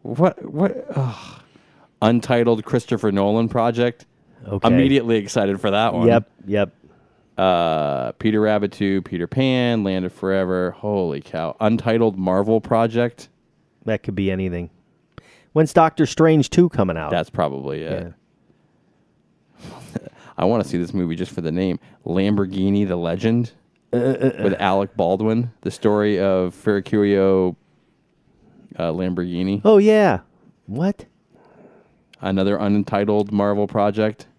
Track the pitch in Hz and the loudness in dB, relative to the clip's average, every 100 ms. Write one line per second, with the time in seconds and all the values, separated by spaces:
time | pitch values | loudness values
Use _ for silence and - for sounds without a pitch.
0 | 117 120 175 - - 147 190 - - - | -8 0 0 0 -10 -2 -2 -2 -6 -4
1 | 131 110 - - _ _ _ _ _ _ | -4 -6 -18 -20 _ _ _ _ _ _
2 | 107 120 - 120 117 110 - 123 - 113 | 2 2 2 2 2 0 0 -4 -2 -2
3 | 110 98 101 110 113 120 117 117 123 - | 0 2 2 2 0 0 0 2 -2 -2
4 | _ _ _ _ 98 101 113 127 135 135 | _ _ _ _ -10 0 2 4 4 2
5 | 117 113 98 120 101 98 107 101 113 92 | 2 0 0 0 0 0 0 2 0 2
6 | 117 117 107 _ 98 101 98 _ - _ | 4 4 0 _ -4 -2 -2 _ -20 _
7 | _ _ _ - 95 87 85 80 73 69 | _ _ _ 0 2 2 2 0 -2 -4
8 | 60 - 110 107 107 104 101 - 101 98 | -6 -2 0 2 2 0 -2 -2 -2 -2
9 | - 87 85 131 131 127 120 117 98 95 | -4 -8 -4 -2 0 0 0 0 -2 -2
10 | 90 - 95 95 92 92 90 - 104 101 | -4 -6 -2 0 0 -2 -4 -6 -4 -2
11 | 87 71 - 80 80 - 107 113 113 113 | -2 -6 -8 -8 -8 -2 0 0 0 2
12 | 113 95 92 92 104 110 - 113 113 117 | 0 0 0 0 2 0 2 0 0 0
13 | 120 - - _ _ _ _ _ 110 107 | -2 -6 -20 _ _ _ _ _ -6 -4
14 | - 95 95 92 95 87 85 _ _ _ | -4 -4 -2 -2 -4 -6 -10 _ _ _
15 | _ - _ _ _ 151 156 - 160 - | _ -20 _ _ _ 0 2 4 2 2
16 | 151 - 160 160 131 - 175 - 95 82 | -2 4 4 4 4 2 2 2 -2 -2
17 | 76 87 80 - 76 69 69 71 80 - | -2 -4 -2 -2 -4 -4 -8 -8 -6 -8
18 | 87 - _ _ _ _ _ _ _ _ | -10 -16 _ _ _ _ _ _ _ _
19 | _ _ _ _ _ _ - - - - | _ _ _ _ _ _ -20 -20 -14 -14
20 | - _ - - 92 117 - 87 85 98 | -14 _ -16 -2 0 2 0 -4 -4 -4
21 | 87 82 92 - 82 85 92 82 - _ | -4 -4 -6 -6 -4 -2 -2 -4 -10 _
22 | - 87 101 104 95 98 98 101 98 90 | -4 -2 0 0 -2 -2 0 0 0 -2
23 | 85 90 113 117 117 _ _ _ _ 123 | -4 -2 0 0 -2 _ _ _ _ -2
24 | 127 131 131 - 104 95 95 98 98 - | 0 0 -2 0 -2 0 0 0 -2 -2
25 | 87 95 110 110 120 - - - 107 104 | 0 0 0 0 -4 -6 -10 -2 0 2
26 | 104 98 98 92 90 - - 101 - 107 | 2 0 0 0 -2 -4 -2 -2 0 0
27 | 101 98 95 95 90 87 _ _ _ _ | 2 4 4 4 0 -4 _ _ _ _
28 | _ _ _ _ _ - - - 82 85 | _ _ _ _ _ -20 -18 -6 -4 -2
29 | 92 90 90 87 95 101 208 214 208 214 | -4 -4 -4 -4 -2 0 4 6 6 4
30 | 196 95 - _ _ _ - 110 185 - | 4 2 -4 _ _ _ -12 -4 -4 -4
31 | - _ _ _ _ - - _ _ _ | -14 _ _ _ _ -20 -20 _ _ _
32 | _ _ 95 95 98 101 101 104 98 101 | _ _ -4 0 0 0 0 0 0 -2
33 | 104 104 101 104 101 101 101 110 101 104 | 0 0 0 0 0 0 -2 0 0 0
34 | 110 107 - | -2 -4 -20